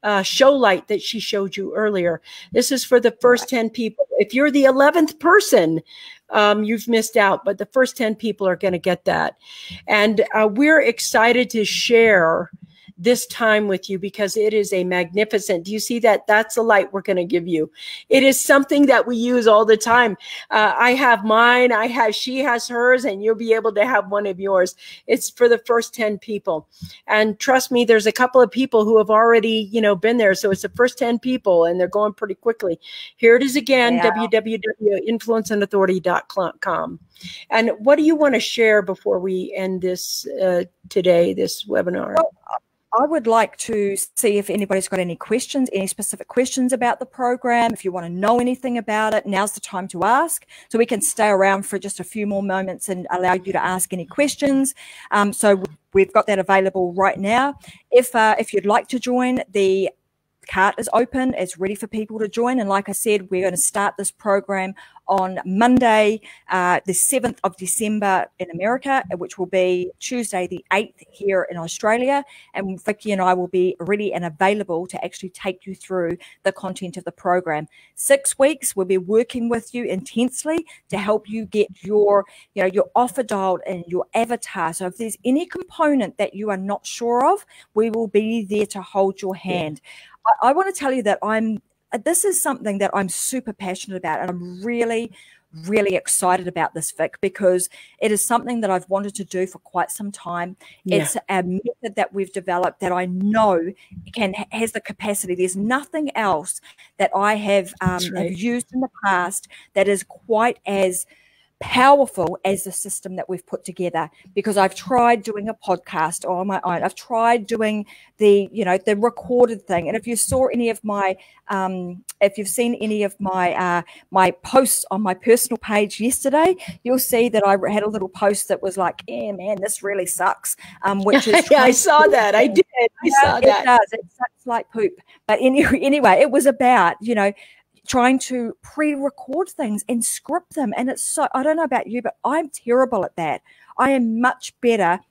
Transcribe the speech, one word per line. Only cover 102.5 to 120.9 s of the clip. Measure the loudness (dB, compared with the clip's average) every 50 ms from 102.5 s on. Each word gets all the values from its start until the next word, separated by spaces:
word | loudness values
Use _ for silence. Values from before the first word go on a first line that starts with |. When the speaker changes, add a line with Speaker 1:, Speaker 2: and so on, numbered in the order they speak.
| -4 -2 -2 -4 -4 _
Speaker 2:
that | -4 -4 -2
I | -2 -2
know | -4 -4 -4 -2 0 2 2 2 4 2 2 0 -4 -10 _ -20 _ -20 -20 -20 -14 -6
can, | -4 -4 -4 -4 -6 -12 _ -6
has | -6 -6 -4 -6
the | -8
capacity. | -10 -12 -16 _ -6 -6 -6 -6 -4 -6 -4
There's | -2 -2 -2 -2
nothing | -4 -4 -2 -2 -2 -4 -6 -8 -6 -6 -4 -4
else | -4 -2 -2 -2 -2 -4 -8 -12 -12 _ -20 -20 _ -20 _ _
that | _ -2 0 0
I | 0 0 0 0
have, | -2 0 0 0 0 0 -2 -10 -4 -4
um, | -4
Speaker 1:
That's | -2 -2 -6 -6
right. | -6 -6 -6 -6
Speaker 2:
have | -6 -6
used | -4 -4 -4 -4 -6 _ -6
in | -6
the | -6 -6 _ -6 -2
past | 0 0 0 -2 -2 -6 -8 -12 -14 -20 -20 -20 _ _
that | 0 2
is | 2 0 -2 -4
quite | _ -20 -20 _ -2 0 2 2 0 -2 _ _
as | -6 -2 0 0 0 -2 -4 -10 _ _ _ _ _ _ _ _ _ _ _
powerful | -12 -4 0 4 6 6 6 6 4 0 -2 -4 -4 -4 -4 -4 _
as | -2 -2 -2 -4
the | -8 -10
system | -10 -10 -8 -10 -12 -12 -12 -10
that | -10 -8 -8
we've | -8 -10 -10
put | _ -12 -12 _
together, | -12 -8 -6 -6 -4 -2 -4 -6 -6 _ _ _ -8 _
because | -4 -2 -2 2
I've | 2 2 2 0
tried | -4 -8 -2 2 2 4 4 2 2 0
doing | -6 -8 -8 -6 -8
a | -10
podcast | _ _ -2 -2 -2 -2 -8 -4 -4 -2 -2 -4 -6 -6 -6
on | -4 -4 -4 -4
my | -4 -4 -4
own. | -4 -4 -2 -4
I've | -4 -6
tried | -8 -12 _ -2 0 2 2 2 0 0
doing | -4 -4 -2 -2 -2 -2 -4 -6 _ -16 -20 -20 _ _
the, | _ 4 6 6 6 4 0
you | -4 -4 -2
know, | 0 -2 -2
the | 0 0 -2
recorded | 2 0 -2 -2 -2 -8 -2 2 4 4 2 2 -4 _
thing. | _ -4 -2 -2
And | -2 -6
if | -6 -6
you | -6 -4
saw | -4 -2 -2 0 0 0
any | 0 0 -2 -2 -2
of | -4 -4 _
my, | -6